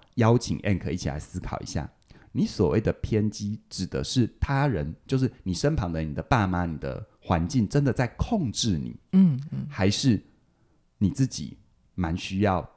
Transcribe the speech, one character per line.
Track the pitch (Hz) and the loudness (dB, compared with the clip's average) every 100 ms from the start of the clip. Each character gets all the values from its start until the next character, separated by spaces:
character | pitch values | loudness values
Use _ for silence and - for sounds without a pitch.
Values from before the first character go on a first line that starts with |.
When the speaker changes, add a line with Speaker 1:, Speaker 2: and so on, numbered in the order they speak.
| _ - | _ 2
Speaker 1:
邀 | 113 117 | 4 4
请 | - 82 | 2 -4
Anchor | - 95 90 | 0 -2 -2
一 | 90 | -4
起 | 82 | -4
来 | 71 | -6
思 | - 90 | -8 -8
考 | - - | -6 -8
一 | - | -6
下， | - 71 _ _ - - | -6 -8 _ _ -20 -10
你 | - 220 | -4 -4
所 | - 95 | 2 2
谓 | 92 | 2
的 | 113 | 0
偏 | - - 110 107 | -4 -2 0 0
激 | - 104 110 _ | -2 -6 -6 _
指 | - 95 | -8 -4
的 | 67 | -4
是 | - 127 113 - | -2 0 0 0
他 | - 139 143 | -2 0 0
人， | 98 73 82 _ | 0 -4 -8 _
就 | 131 | 0
是 | 131 - | 0 -2
你 | - | -6
身 | 87 - | 0 0
旁 | 160 92 | 0 -2
的 | 82 | -2
你 | 78 | -4
的 | 73 | -4
爸 | - 127 98 | 0 2 2
妈、 | 90 87 | 0 -2
你 | 76 | -4
的 | 71 60 - _ | -6 -8 -12 _
环 | - 87 85 | -2 0 2
境 | 127 104 | 2 2
真 | 147 | 2
的 | 143 | 2
在 | 110 123 - | 0 -2 -2
控 | - 220 143 | -2 -2 -2
制 | - 120 85 | -2 0 0
你， | 62 57 _ | -2 -10 _
Speaker 2:
嗯， | 185 190 131 143 | 6 6 4 -4
嗯。 | 135 131 | -8 -8
Speaker 1:
还 | - 95 | 0 0
是 | 104 135 107 - _ _ _ _ _ _ _ | 2 4 2 0 _ _ _ _ _ _ _
你 | - | 0
自 | 147 135 | 2 -2
己 | - 69 - _ _ _ - | -2 -10 -14 _ _ _ -4
蛮 | 85 87 | -2 -2
需 | - 95 | -4 0
要 | 101 92 76 | 2 2 -2